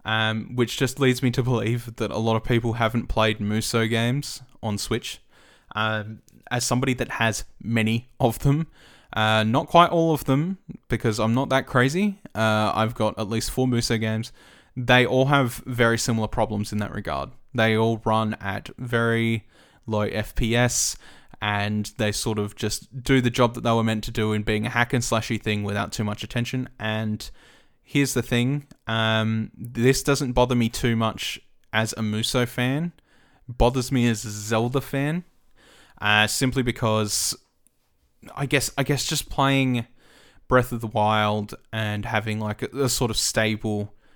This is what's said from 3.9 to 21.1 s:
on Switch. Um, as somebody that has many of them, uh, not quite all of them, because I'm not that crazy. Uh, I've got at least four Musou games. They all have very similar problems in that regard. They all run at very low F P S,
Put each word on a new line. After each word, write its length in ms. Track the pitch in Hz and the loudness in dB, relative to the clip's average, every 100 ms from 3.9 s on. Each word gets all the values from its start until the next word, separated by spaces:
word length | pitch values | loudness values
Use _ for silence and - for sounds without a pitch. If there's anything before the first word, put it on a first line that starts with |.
| 113 117 139 - - - - | 0 0 -2 -4 -12 -16 -10
on 160 | 110 101 | -6 -6
Switch. 440 | - 110 - - _ _ - _ - - | -4 -4 -4 -14 _ _ -20 _ -10 -4
Um, 460 | 110 107 104 113 _ - - | -2 -4 -6 -14 _ -20 -6
as 120 | 120 | -4
somebody 300 | - 127 135 | 0 0 2
that 160 | 123 - | 0 -2
has 360 | - 113 - - - | 0 0 0 -8 -10
many 500 | - 117 110 117 - - | -2 0 2 0 -4 -2
of 200 | 120 - | -2 2
them, 280 | 139 147 160 - - - _ | 2 2 -2 -10 -20 -20 _
uh, 300 | - 110 110 | -2 2 2
not 240 | 107 131 165 | 4 2 4
quite 220 | 170 175 | 6 8
all 240 | 170 165 | 6 2
of 120 | 151 - | 2 2
them, 340 | 135 175 190 - - - | 0 0 -6 -12 -16 -6
because 320 | 117 117 107 | -2 0 0
I'm 140 | 110 | 2
not 160 | 123 139 | 2 2
that 160 | 131 127 | 0 2
crazy. 540 | 131 131 175 208 196 - 107 | 2 2 2 0 -2 -8 -2
Uh, 360 | 110 107 107 - | 2 2 2 2
I've 180 | 110 | 0
got 240 | 117 107 - | 0 -2 -2
at 100 | 101 | -4
least 220 | 113 - | -4 -2
four 160 | - 127 | 0 0
Musou 340 | 117 - 113 | 2 0 -2
games. 320 | 110 110 - - - - _ 131 | -2 -4 -6 -12 -20 -20 _ -4
They 280 | 120 127 120 | 4 6 6
all 220 | 127 135 | 4 4
have 360 | 143 120 - - | 4 2 -2 -4
very 320 | 120 117 117 | 2 4 4
similar 300 | - 113 107 | 0 0 0
problems 460 | - 110 104 107 | 0 0 -2 -4
in 60 | 107 | -4
that 140 | 104 | -6
regard. 360 | 101 82 69 71 - - | -6 -6 -6 -6 -12 -6
They 240 | 120 110 110 | 2 4 4
all 240 | 113 110 | 2 0
run 320 | 113 110 110 - | 0 0 0 -4
at 280 | 98 104 - - | -6 -8 -10 -12
very 720 | 123 117 117 113 113 113 - _ - _ - | -4 0 2 2 0 -2 -6 _ -20 _ -6
low 140 | 107 | -2
F 340 | 104 107 107 - | -2 -4 -6 -2
P 200 | 113 120 | 0 2
S, 420 | 123 - - - - | 2 0 -4 -6 -14